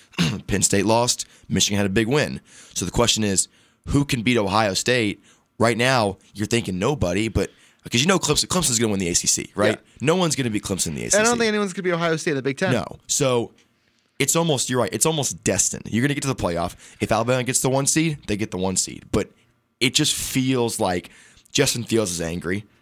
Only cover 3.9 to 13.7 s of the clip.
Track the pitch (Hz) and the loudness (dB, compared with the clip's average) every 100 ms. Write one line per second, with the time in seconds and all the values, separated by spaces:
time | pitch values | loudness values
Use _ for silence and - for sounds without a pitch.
3.9 | 143 143 131 110 117 98 101 110 95 - | 0 0 0 2 2 4 4 2 2 0
4.9 | 127 107 - _ _ _ - 113 110 123 | 2 0 -2 _ _ _ 0 2 2 2
5.9 | 131 104 95 _ - 104 117 104 92 110 | 2 2 -2 _ -8 0 0 0 0 0
6.9 | 147 87 92 113 101 92 _ - _ - | 0 0 0 0 -2 -4 _ -20 _ -4
7.9 | 120 151 190 - 147 - 185 151 117 113 | 0 4 2 2 0 0 -2 0 0 0
8.9 | 98 90 82 - - - - 107 107 _ | 0 0 0 0 -2 -2 0 0 0 _
9.9 | - 131 180 170 135 123 104 - 92 - | -4 0 2 2 0 -2 -2 -4 -4 -4
10.9 | 71 58 202 226 240 226 214 202 180 180 | -4 0 2 2 2 0 0 -2 -4 -2
11.9 | 170 170 160 175 139 131 135 - 117 78 | 0 0 -2 -2 -2 -2 -2 0 0 -2
12.9 | - - - 135 123 110 _ _ | -10 -6 -2 2 0 -2 _ _